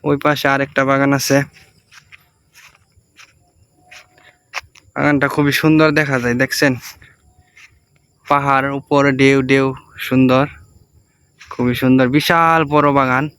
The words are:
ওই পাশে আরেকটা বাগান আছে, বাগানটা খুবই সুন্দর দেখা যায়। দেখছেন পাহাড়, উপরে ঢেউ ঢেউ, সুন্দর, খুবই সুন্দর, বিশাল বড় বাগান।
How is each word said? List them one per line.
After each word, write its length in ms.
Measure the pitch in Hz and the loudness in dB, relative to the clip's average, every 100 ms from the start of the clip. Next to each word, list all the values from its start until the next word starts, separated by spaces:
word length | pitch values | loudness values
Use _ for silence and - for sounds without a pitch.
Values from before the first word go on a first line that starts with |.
ওই 140 | 151 143 | -2 -2
পাশে 260 | 151 147 143 | 0 -2 0
আরেকটা 340 | 135 139 - 135 | -2 -2 -2 0
বাগান 220 | 135 139 139 | 0 2 0
আছে, 180 | - 139 143 - _ _ _ - _ - _ _ _ _ - _ _ _ _ _ - _ _ _ _ _ _ - _ _ - _ _ - _ - _ | 0 0 -2 -12 _ _ _ -20 _ -20 _ _ _ _ -20 _ _ _ _ _ -20 _ _ _ _ _ _ -20 _ _ -20 _ _ -18 _ -20 _
বাগানটা 360 | - 143 143 139 | -4 0 0 -2
খুবই 260 | - 143 135 | 0 -2 0
সুন্দর 260 | 160 156 156 151 | 2 2 2 0
দেখা 180 | 147 131 | -2 -2
যায়। 120 | 120 120 | -2 -2
দেখছেন 360 | 135 - 147 120 - - - _ _ _ _ _ - _ _ _ _ _ - | -4 0 -2 -2 -10 -20 -20 _ _ _ _ _ -20 _ _ _ _ _ -4
পাহাড়, 400 | 143 139 135 135 139 | -2 0 -2 -2 -6
উপরে 320 | - 143 139 131 | -2 0 2 2
ঢেউ 180 | 135 139 131 | 2 2 2
ঢেউ, 180 | 135 135 131 - - - | 0 0 -6 -16 -16 -2
সুন্দর, 380 | 131 131 127 143 - - _ _ _ _ _ _ _ | 2 4 2 0 -6 -20 _ _ _ _ _ _ _
খুবই 320 | - - 123 123 | -20 -4 -4 -2
সুন্দর, 300 | 131 131 127 143 | 2 2 2 0
বিশাল 460 | - 170 165 160 147 | -2 0 0 0 0
বড় 160 | 147 143 139 | 0 0 0
বাগান। 280 | 131 127 151 | 0 -2 -4